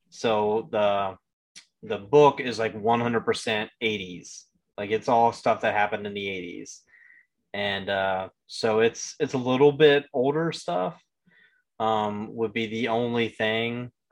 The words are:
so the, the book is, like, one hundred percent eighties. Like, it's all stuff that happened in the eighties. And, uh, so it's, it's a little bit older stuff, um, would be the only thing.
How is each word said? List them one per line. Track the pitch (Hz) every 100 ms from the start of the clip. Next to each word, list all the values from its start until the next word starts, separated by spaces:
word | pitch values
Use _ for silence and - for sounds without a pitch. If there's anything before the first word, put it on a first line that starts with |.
| _
so | - 120 107 104 110 80
the, | 107 104 101 98 92 _ _ _ - - _
the | - 104
book | - 147 143 139
is, | 123 110
like, | 110
one | 107 104 117
hundred | 120 117
percent | 117 110 120 107 110 _
eighties. | 113 104 92 87 - - - _ _ -
Like, | 101
it's | 110 -
all | 117 117
stuff | 113 123 107
that | 113
happened | 104 104 107 104
in |
the | 101 98
eighties. | 95 87 98 - - _ _ - - _ _ _
And, | 101 101 98 95
uh, | 98 95 92 95 - _
so | - 113 110
it's, | 113 - - -
it's | 143
a | 135
little | 123 127 147
bit | 139 151 143 -
older | 135 131 151 165
stuff, | 156 - 175 180 - _ _ _ _ _ _ _ -
um, | 110 110 107 104 107 117
would | 113
be | 113 113
the | 113 117
only | 113 120 117 110
thing. | - 110 110 117 120 123 - _